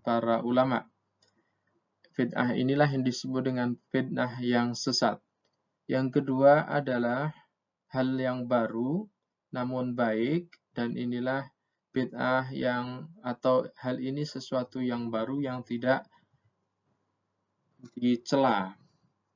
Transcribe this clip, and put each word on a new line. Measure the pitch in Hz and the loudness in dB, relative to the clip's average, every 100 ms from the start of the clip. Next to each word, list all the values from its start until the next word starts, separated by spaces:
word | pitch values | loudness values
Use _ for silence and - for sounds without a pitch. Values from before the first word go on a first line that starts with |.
para | - 117 117 113 | 0 0 2 0
ulama. | 120 123 131 117 - _ _ _ _ _ _ _ _ _ _ _ _ - | 2 2 2 0 -4 _ _ _ _ _ _ _ _ _ _ _ _ -4
Bid'ah | 120 - 123 110 | -2 0 0 2
inilah | 127 139 147 | 0 2 2
yang | 135 | 2
disebut | 127 123 131 131 | 0 -2 -4 -2
dengan | 131 127 123 120 _ | -2 -2 -2 -4 _
bid'ah | 135 131 127 123 120 | -2 -2 -2 -2 -2
yang | 123 120 120 | 0 2 2
sesat. | 117 - 123 117 107 _ _ _ _ _ _ - | -2 -2 2 0 0 _ _ _ _ _ _ -4
Yang | 131 131 143 | -2 0 0
kedua | 135 131 139 147 - | 0 6 8 8 4
adalah | 143 135 123 120 123 151 - _ _ _ _ _ | -2 0 0 0 0 -2 -6 _ _ _ _ _
hal | 131 131 131 | -2 0 0
yang | 131 127 123 | -2 -2 0
baru, | 123 110 117 123 170 214 _ _ _ _ | 2 2 0 -2 -2 -4 _ _ _ _
namun | 127 127 127 127 | -6 -4 -2 -4
baik, | 120 117 110 120 165 170 - _ - | 0 0 2 0 0 -4 -16 _ -4
dan | 120 | -4
inilah | 120 123 123 127 135 131 _ _ _ _ 131 | -2 -4 -4 -2 -4 -6 _ _ _ _ -4
bid'ah | 123 123 127 131 131 | -4 -2 0 0 -2
yang, | 131 127 123 123 127 - - | -4 -2 -2 -4 -8 -14 -12
atau | 123 120 131 127 131 - | -8 -2 2 2 2 -6
hal | 127 131 | -6 -4
ini | 131 139 147 | -4 -4 -6
sesuatu | 135 - 127 123 131 | -8 -4 -4 -4 -4
yang | 123 120 117 | -2 -2 -2
baru | 113 113 139 | -2 -2 -2
yang | 135 127 | -4 -6
tidak | 123 120 127 135 - _ _ _ _ _ _ _ _ _ _ _ _ _ _ _ _ _ 123 - | -6 -4 0 0 0 _ _ _ _ _ _ _ _ _ _ _ _ _ _ _ _ _ -18 -2
dicela | 123 120 - 139 131 104 95 - _ _ _ _ _ | 0 0 0 2 4 2 -2 -8 _ _ _ _ _